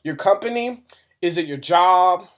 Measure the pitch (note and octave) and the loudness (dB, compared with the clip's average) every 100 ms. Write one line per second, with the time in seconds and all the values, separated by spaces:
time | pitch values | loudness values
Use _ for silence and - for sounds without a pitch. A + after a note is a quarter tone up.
0 | D#3 C#3+ - G3+ A#3 A#3+ A#3+ B3 _ - | -12 -4 0 0 0 -6 -6 -10 _ -20
1 | _ _ F3 E3 D#3 C#3 C3 F3 F3+ F3+ | _ _ -4 -4 -6 -8 0 2 4 4
2 | F#3 F3+ F3 | 4 0 -6